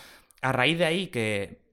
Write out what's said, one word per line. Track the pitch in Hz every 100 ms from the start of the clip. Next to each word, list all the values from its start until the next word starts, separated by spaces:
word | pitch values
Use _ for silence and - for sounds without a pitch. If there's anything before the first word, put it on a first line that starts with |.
| - - _ _
a | 131
raíz | 123 131 165
de |
ahí | 160 170 185
que | 120 110 101 95 - _